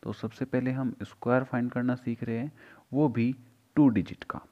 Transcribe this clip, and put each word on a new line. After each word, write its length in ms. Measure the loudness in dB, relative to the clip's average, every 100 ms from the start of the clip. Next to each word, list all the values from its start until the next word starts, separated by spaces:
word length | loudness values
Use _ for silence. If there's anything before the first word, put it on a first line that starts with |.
तो 100 | -10
सबसे 320 | -8 -10 -8
पहले 260 | -4 -2 -2
हम 220 | -2 -4 -6
स्क्वायर 400 | -14 -8 2 2
फाइंड 280 | 2 -4 -2
करना 220 | -2 -2 -2
सीख 280 | -4 -6
रहे 140 | -4 -6
हैं, 140 | -6 -12 -20 -20 _
वो 160 | 0 2
भी 260 | 2 0 -2 -12 _ _ 4
टू 120 | 6
डिजिट 340 | 6 -2 -8
का। 160 | -10 -12 -12